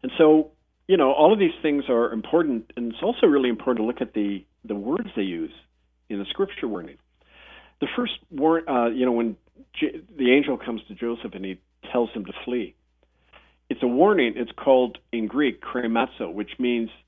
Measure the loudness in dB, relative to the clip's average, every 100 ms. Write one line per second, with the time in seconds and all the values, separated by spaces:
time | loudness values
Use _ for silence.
0 | -10 4 8 8 4 _ _ _ 0 2
1 | 4 6 6 6 2 0 -2 -2 0 0
2 | 0 -4 0 0 2 -2 -6 -8 -8 -4
3 | -4 2 4 4 2 0 -2 0 -2 -2
4 | -6 -4 -4 -4 -10 _ -10 -8 -4 -4
5 | -4 -6 -4 -6 -8 -12 _ _ _ _
6 | _ -8 -8 -6 -6 -6 -8 -8 -12 -20
7 | _ _ _ -20 -20 -20 _ _ -6 -4
8 | -6 -8 _ 0 2 2 0 0 0 0
9 | 0 0 -2 -4 _ _ -20 -6 -6 -6
10 | -18 -2 4 4 4 -4 -6 -10 -10 -8
11 | -8 -6 -10 -10 -10 -12 _ _ -4 -2
12 | -2 -4 -12 -12 -6 -6 -6 _ _ _
13 | _ _ _ -20 _ _ _ -2 0 4
14 | 4 4 2 -2 -8 -4 4 4 4 -4
15 | _ -6 -4 0 -2 -2 -8 -6 -2 -2
16 | -2 -4 -10 -8 -10 -4 -2 -2 -4 -10